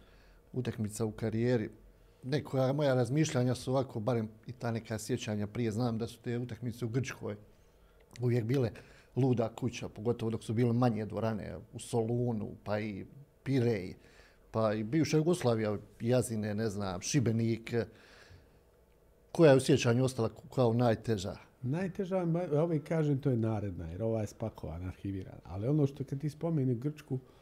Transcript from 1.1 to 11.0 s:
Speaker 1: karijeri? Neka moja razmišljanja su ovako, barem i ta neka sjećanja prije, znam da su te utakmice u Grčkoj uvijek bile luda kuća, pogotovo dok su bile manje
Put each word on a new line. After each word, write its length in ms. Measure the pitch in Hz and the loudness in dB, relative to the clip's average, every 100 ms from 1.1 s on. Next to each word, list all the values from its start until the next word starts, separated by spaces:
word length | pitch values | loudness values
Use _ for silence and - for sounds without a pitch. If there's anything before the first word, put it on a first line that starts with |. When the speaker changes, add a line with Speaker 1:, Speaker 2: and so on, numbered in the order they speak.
Speaker 1:
karijeri? 600 | 107 113 113 120 123 104 - - - - - | -2 -2 0 4 2 0 -8 -20 -20 -20 -16
Neka 500 | 127 139 - 135 131 | -4 -4 -2 0 2
moja 220 | 143 147 | 2 4
razmišljanja 600 | 127 117 143 156 131 123 | 4 4 2 2 2 2
su 160 | 120 - | 0 0
ovako, 300 | 131 127 120 | 0 0 -2
barem 280 | 107 120 110 - - | 0 0 -2 -6 -16
i 60 | |
ta 180 | 127 120 | -8 -4
neka 280 | 113 - 110 | -4 -4 -6
sjećanja 480 | - 123 - 107 104 | -2 -4 -2 -4 -4
prije, 240 | 104 117 | -2 -2
znam 280 | 104 123 113 | 0 0 -2
da 80 | 113 | -6
su 120 | - | -8
te 200 | - 120 | -6 -4
utakmice 460 | 123 117 123 104 | -6 -6 -8 -6
u 40 | 123 | -4
Grčkoj 480 | 120 - - 107 104 - - - _ - _ - - | -2 -2 -6 -8 -10 -12 -20 -20 _ -20 _ -20 -4
uvijek 240 | 120 120 | 0 2
bile 260 | 110 139 120 - - - - - | 2 2 0 -2 -14 -20 -6 2
luda 320 | 131 120 113 | 4 4 0
kuća, 400 | - 123 - 92 | -2 -6 -4 -8
pogotovo 420 | - 107 117 113 | -4 -2 0 -2
dok 140 | 113 | -4
su 100 | - | -2
bile 180 | 110 120 | 2 4
manje 340 | 117 123 107 | 4 4 2